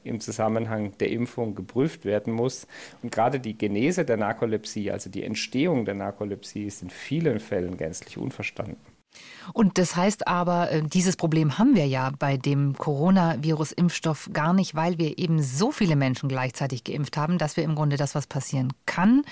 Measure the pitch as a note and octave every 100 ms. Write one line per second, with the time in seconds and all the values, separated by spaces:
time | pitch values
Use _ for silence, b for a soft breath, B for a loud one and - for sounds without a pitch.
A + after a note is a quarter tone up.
0 | - A#2 - A2+ A2 A2 A2 A2 G#2 -
1 | G#2+ A#2 A#2+ - A2+ F#2+ F#2 B2 D#3 -
2 | G2 G#2 G#2+ A2+ B2 - - B B B
3 | A#2+ - A#2 C3+ A#2 G#2+ G#2 G2+ C3+ F3+
4 | C#3+ A2+ G#2 A2+ A#2 G#2+ - A2 G2+ G2
5 | F#2+ F#2+ - A2 - B2 E3+ C#3+ G#2 G2+
6 | G2 G2+ G#2 G2 - G#2+ G#2 - F2+ -
7 | - D3+ D#3+ G#2+ - G2 F2+ F2+ D#2+ E2+
8 | - - - - - - - - - _
9 | _ B B B B G3 G3+ F#3+ F3 F3
10 | F#3+ G3+ - F3 F3 F3 F3 D#3+ D#3 F3+
11 | F3+ E3 E3+ D#3 D#3 C3+ A#3+ A#3+ C#3+ C3
12 | C3 C#3 D3 C3 C#3 C#3+ C#3+ C3+ - C#3+
13 | E3 F#3+ E3+ E3 D3+ D#3 D#3 - F3 -
14 | E3 D3+ - - D3+ F#3 F#3 D#3+ E3 E3+
15 | D#3+ - E3+ D#3+ C#3 C3 A3+ D4+ E3+ D3
16 | C3+ B2+ C#3 C3 B2+ - C#3 B2+ - C#3+
17 | C#3+ - D3+ F3 D3+ - D#3 D#3 D3+ C#3+
18 | D3 D3+ C3+ C#3+ - C3 C3 - - -
19 | F#3+ B3+ D4